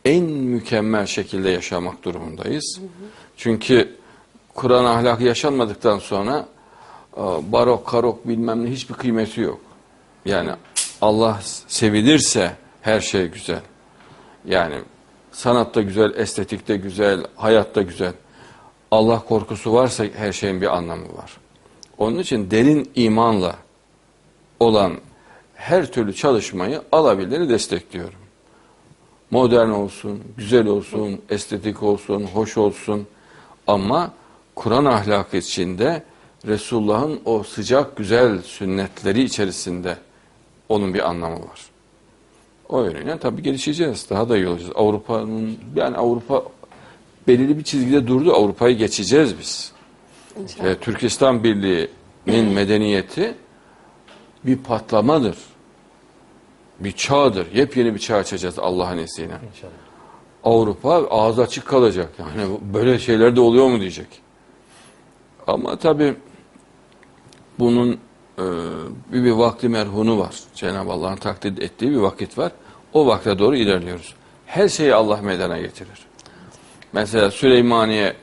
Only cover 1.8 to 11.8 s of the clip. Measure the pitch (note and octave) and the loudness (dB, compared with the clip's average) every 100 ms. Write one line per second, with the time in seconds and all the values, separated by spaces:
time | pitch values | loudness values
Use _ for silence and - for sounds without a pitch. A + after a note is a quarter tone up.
1.8 | F2 F#2 F#2 F2 E2 D#2+ G2 D3 D3 F#3 | -6 -8 -10 -10 -12 -10 -8 -6 -8 -12
2.8 | F#3+ F3 G3+ - - - A#2 A2 - B2 | -16 -18 -20 -20 -20 -6 -4 -2 2 2
3.8 | - - - - _ _ _ - B2+ B2 | 2 -4 -20 -20 _ _ _ -4 2 4
4.8 | B2 A#2 B2 A#2 B2 A#2 D3+ C3+ A2+ G2+ | 4 2 2 2 0 0 0 0 -2 0
5.8 | A#2 G2+ - G2 G2+ D3 - _ _ - | 0 0 -2 -4 -2 -4 -6 _ _ -20
6.8 | - - - - F#2+ E2 D#2+ A#2+ A#2+ A#2 | -20 -20 -16 -8 -4 -4 0 2 4 2
7.8 | - A#2+ A#2+ A2 A#2+ A2+ A#2 A#2 A#2 C3 | 0 0 0 -2 -6 -4 -2 -4 -4 -8
8.8 | - A#2 B2 A2+ A2 A#2 F#2+ - - - | -10 -6 -2 -2 -2 -4 -6 -6 -16 -20
9.8 | _ _ _ _ F#2+ F#2+ E2+ - - - | _ _ _ _ -4 -2 -4 -8 -10 -8
10.8 | - - G#2+ G#2+ A2+ G#2 - - - - | -8 0 2 4 2 0 -8 -14 -10 -2